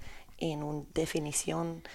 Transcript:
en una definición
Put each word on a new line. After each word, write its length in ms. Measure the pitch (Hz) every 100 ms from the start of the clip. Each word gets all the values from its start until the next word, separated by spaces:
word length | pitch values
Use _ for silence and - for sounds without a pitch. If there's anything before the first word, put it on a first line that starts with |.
| - - - -
en 240 | 165 147
una 200 | 147 151 -
definición 920 | 160 160 165 151 - 160 160 165 165 -